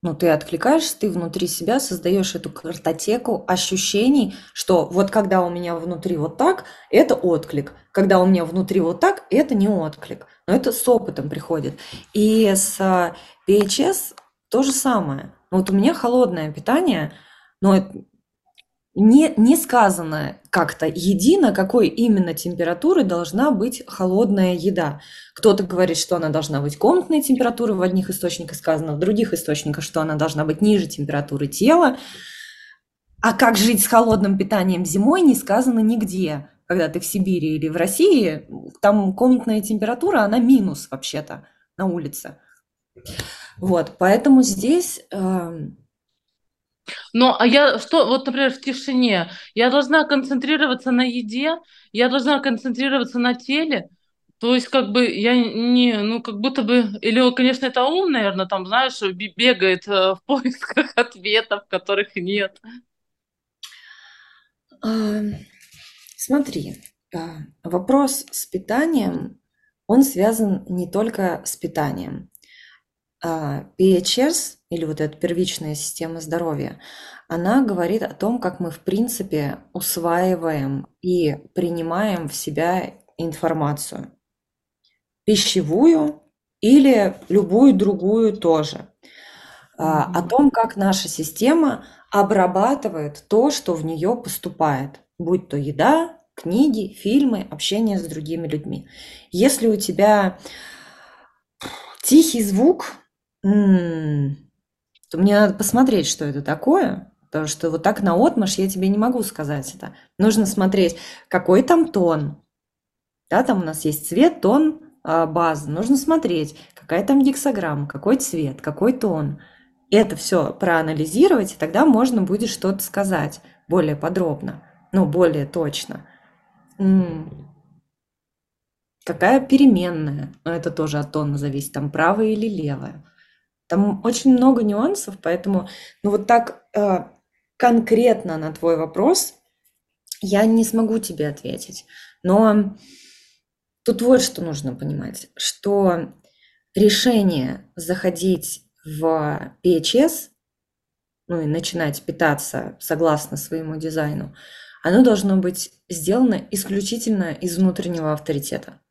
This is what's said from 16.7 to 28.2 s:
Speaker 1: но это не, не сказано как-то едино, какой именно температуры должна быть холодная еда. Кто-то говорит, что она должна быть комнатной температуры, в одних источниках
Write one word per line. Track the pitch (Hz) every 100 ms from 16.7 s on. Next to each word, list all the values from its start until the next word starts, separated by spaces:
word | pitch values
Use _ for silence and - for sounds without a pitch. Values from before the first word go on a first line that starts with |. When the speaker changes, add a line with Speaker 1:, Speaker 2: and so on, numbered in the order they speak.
| 262 359 185 151 - _ _ _ _
Speaker 1:
но | 190 196
это | - - - _ _ _ _ _ _ _ _
не, | - 214 262 320 -
не | 226 320
сказано | - 247 208 180 160 151 143 - _
как-то | 185 170 - 160
едино, | - 175 196 214 392 269
какой | 196 190 254 208
именно | - 233 202 175
температуры | 151 175 175 170 175 302 370
должна | 202 175 170 180 285
быть | 220 226 247 -
холодная | - 185 190 226 196 185
еда. | 180 175 185 156 147 - - -
Кто-то | - 220 196
говорит, | 185 185 185 160
что | - 175
она | 160
должна | 151 151 143
быть | 143 147
комнатной | 214 359 - 320
температуры, | 277 254 240 233 233
в | 190
одних | 180 185 190
источниках | 185